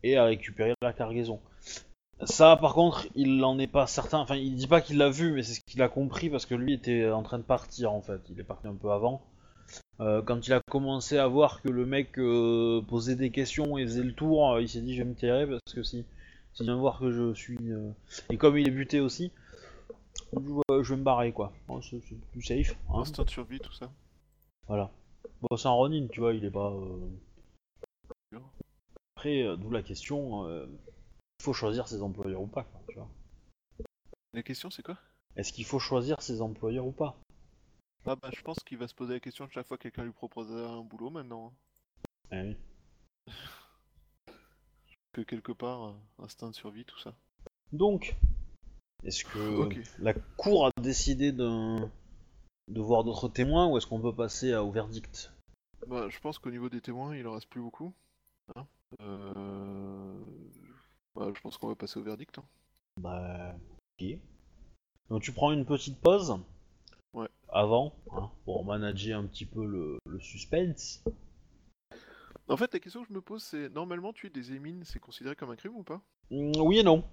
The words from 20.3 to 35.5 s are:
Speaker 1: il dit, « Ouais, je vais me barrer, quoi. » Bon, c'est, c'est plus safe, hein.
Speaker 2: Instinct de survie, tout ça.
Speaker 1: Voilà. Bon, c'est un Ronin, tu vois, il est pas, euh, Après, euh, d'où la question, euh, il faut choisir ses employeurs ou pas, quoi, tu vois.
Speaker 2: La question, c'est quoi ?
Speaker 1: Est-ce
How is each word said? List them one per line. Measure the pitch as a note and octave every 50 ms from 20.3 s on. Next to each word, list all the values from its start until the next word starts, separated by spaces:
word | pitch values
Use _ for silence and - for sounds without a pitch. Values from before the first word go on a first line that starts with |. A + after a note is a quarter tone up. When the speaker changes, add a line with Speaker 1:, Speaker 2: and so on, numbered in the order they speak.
Speaker 1:
il | - C3+ C3+
dit, « | C#3+
Ouais, | D3 C#3+ C#3+ - C3+ C#3 C3
je | A#2 C3+
vais | C3
me | C3+
barrer, | C#3 B2+ A#2+ A#2+ A#2
quoi. » | A#2 - G#2 G2+ - - -
Bon, | - C3+ B2+
c'est, | - - - A#2+ A2 -
c'est | A2+ A2 A2 -
plus | - B2
safe, | A2+ - A#2+ C3+ - - - - - -
hein. | - A2
Speaker 2:
Instinct | B2 D3+ D3+ E3+ E3+
de | -
survie, | - - B2 - B2 C3+
tout | - -
ça. | - - B2+ B2+ C3+ _ _ _ _ _ _ _ _ _ _ _ _ _ - -
Speaker 1:
Voilà. | G#2 G#2 G2+ F#2+ - - - _ - - _ - - -
Bon, | - A#2 A#2+
c'est | A#2 - C3+
un |
Ronin, | B2 A#2+ C3 C#3+ D#3 D#3 C#3 A2+
tu | - A2
vois, | A#2 A#2 A2+
il | A2 G2+
est | G2+
pas, | G2 G2+ G2+ G2+
euh, | G2+ G2 F#2+ F#2+ F#2 F2+ F2+ F#2 F#2 F#2+ - - - - - - _ _ _ _ _ _ - _ _ _ _ - - _ _ _ - - C3 C3+ _ - - _ _ _ _ _ _ - _ _ _ -
Après, | - D3 D3 C#3 B2
euh, | G#2+ F2
d'où | E2+ G2 A2
la | A#2+ A2+
question, | G2 - G2 - - - C#3+ C#3+ C#3+ C3 A2 G#2 F#2+
euh, | E2 E2 E2 C2+ B1+ C#2+ D2 - - - - - - - - _ _ _ _
il | -
faut | D3
choisir | B2+ - - G#2+ G#2+ A#2+ B2
ses | - A2+ G#2
employeurs | G2+ G2+ F#2 G2+ G2 G2 F#2+ F#2
ou | G2 G#2
pas, | - - -
quoi, | - - - - -
tu | -
vois. | G#2+ G#2 - - - - - - - _ _ _ _ _ _ _ - - - _ _ _ - - _ _ _ -
Speaker 2:
La | A2+
question, | A#2 - C3 - - F3+
c'est | - -
quoi ? | - - F#3 - _ _ _ _ _ _ -
Speaker 1:
Est-ce | - G#2 -